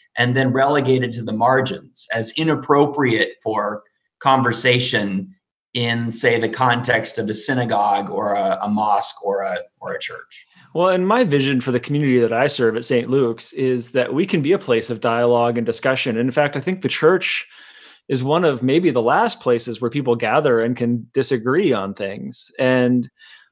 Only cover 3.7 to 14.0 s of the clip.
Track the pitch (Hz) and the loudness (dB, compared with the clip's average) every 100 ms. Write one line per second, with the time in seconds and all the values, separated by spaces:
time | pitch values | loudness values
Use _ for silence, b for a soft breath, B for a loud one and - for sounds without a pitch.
3.7 | 107 _ _ _ _ 139 131 120 110 127 | -8 _ _ _ _ 2 4 2 0 2
4.7 | 123 123 113 101 95 - - _ _ _ | 2 2 -2 -2 -4 -6 -16 _ _ _
5.7 | 120 117 117 117 113 127 117 113 - 127 | -4 -2 -2 -4 0 2 2 0 2 2
6.7 | 120 123 117 - - 107 - - 127 113 | 2 0 -2 -2 -6 -6 -4 -2 -2 0
7.7 | 104 104 101 98 101 104 101 98 95 104 | 0 2 0 -2 -4 -2 0 0 -2 -2
8.7 | 104 107 101 - - 101 98 95 90 - | 0 2 0 0 -4 -4 -2 -2 -6 -10
9.7 | _ - 87 - - - - _ b b | _ -10 -10 -10 -14 -18 -20 _ b b
10.7 | 156 180 185 185 233 220 143 135 131 123 | 0 2 2 2 2 2 2 2 0 0
11.7 | 123 120 147 143 127 113 113 143 - 117 | -2 0 0 2 2 2 2 0 2 0
12.7 | 110 120 123 117 135 120 113 - - 131 | 0 0 -2 2 0 0 -2 -8 -4 -2
13.7 | 123 117 131 | -2 -2 -2